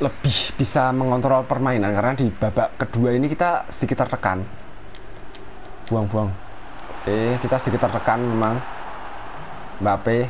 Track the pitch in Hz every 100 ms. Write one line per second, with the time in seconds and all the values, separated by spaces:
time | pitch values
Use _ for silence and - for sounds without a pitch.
0 | - - 139 - - - 139 147 131 127
1 | 131 123 127 131 123 127 131 123 98 101
2 | 117 135 120 98 - 120 113 - 123 117
3 | 120 123 147 156 175 165 - - 123 -
4 | 123 - 101 92 98 - - - - -
5 | - - - - - - - - - 113
6 | 104 107 104 98 - - - - - -
7 | - 107 113 123 120 127 - 110 117 110
8 | - 117 123 113 110 123 - - - -
9 | - - - - - - - - 101 98
10 | 107 117 123